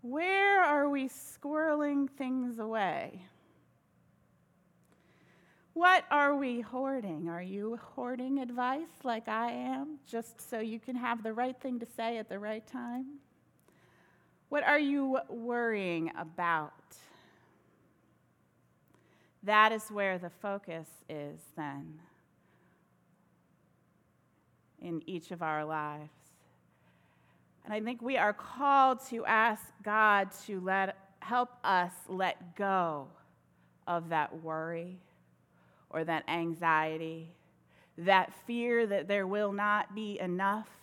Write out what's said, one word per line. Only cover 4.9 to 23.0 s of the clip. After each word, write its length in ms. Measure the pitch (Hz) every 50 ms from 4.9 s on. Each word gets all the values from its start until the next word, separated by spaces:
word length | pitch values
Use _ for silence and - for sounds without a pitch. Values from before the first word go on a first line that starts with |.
| _ _ _ _ _ _ _ _ _ _ _ _ _ _ _ _ _
What 300 | 330 339 359 370 359 - -
are 240 | - 294 285 285 294
we 260 | 277 277 262 247 240
hoarding? 680 | 233 208 - 254 269 269 269 262 220 196 165 151 156 165
Are 120 | 165 170
you 380 | 180 185 190 202 202 220 226 233 - - -
hoarding 460 | - 247 247 254 247 247 262 277 277
advice 640 | 262 240 240 240 247 247 262 294 330 320 - - -
like 240 | 262 233 220 226 226
I 240 | 214 220 233 240 240
am, 480 | 247 247 254 262 262 277 302 311 277 _
just 440 | - - 233 226 - - - - -
so 80 | - 226
you 220 | 220 226 214 233
can 160 | - - 254
have 260 | 247 240 240 233 233 214
the 100 | 220 220
right 240 | 220 247 254 262 262
thing 200 | - 269 254 240
to 80 | 233 233 -
say 220 | - 233 226 233 226
at 100 | 214 214
the 120 | - 196
right 260 | 202 208 220 220 220
time? 400 | - - 262 240 240 240 254 262 262 294 277 _ _ _ _ _ _ _ _ _ _ _ _ _ _ _ _ _ _ _ _ _ _ _ _ _ _
What 160 | - 294 -
are 140 | - 294 294
you 420 | 302 277 277 285 277 269 262 262 - -
worrying 800 | - 233 226 240 240 240 240 233 220 208 196 180 170 165 160 160 - -
about? 540 | 170 160 170 180 180 170 170 160 151 147 - - - _ - - - - - - - - _ _ _ _ _ _ _ _ _ _ _ _ _ _ _ _ _ _ _ _ _ _ _ _ _ _ _ _ _ _ _ _ _ _ _ _ _ _ _ _ _ _ -
That 260 | 190 208 214 214 220
is 180 | 226 220 208 -
where 300 | 214 208 202 196 185 180
the 120 | 180 175
focus 580 | 170 - - 208 196 202 196 - 165 165 160 - - - - _
is 300 | 160 151 147 143 147 160 - - -
then 440 | - 156 147 139 139 147 160 156 156 170 - _ _ _ _ _ _ _ _ _ _ _ _ _ _ _ _ _ _